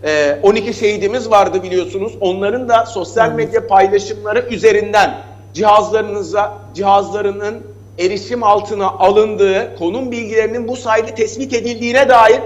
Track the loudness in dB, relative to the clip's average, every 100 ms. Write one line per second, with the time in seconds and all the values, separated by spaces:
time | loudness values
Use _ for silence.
0 | 0 0 0 2 2 2 -2 -2 -2 0
1 | -2 -4 2 2 2 -2 -2 -4 -2 -6
2 | -8 -4 -4 -2 -4 -4 2 0 0 -6
3 | -4 0 0 0 -2 -4 2 4 4 2
4 | -2 -10 -4 -4 -4 0 2 2 2 2
5 | 2 -2 -16 -20 -14 0 4 4 4 -2
6 | -2 -6 -4 -2 -2 -6 -16 -4 2 2
7 | 2 -4 -4 -4 -8 -10 -16 -20 -18 -4
8 | -4 -4 -6 -2 2 2 0 -4 -4 2
9 | 4 4 2 2 2 2 -4 -6 -4 -4
10 | -6 -8 -2 -2 -2 -4 -6 -6 0 0
11 | -2 -4 -4 -4 -6 -4 -4 -6 0 2
12 | 6 6 6 4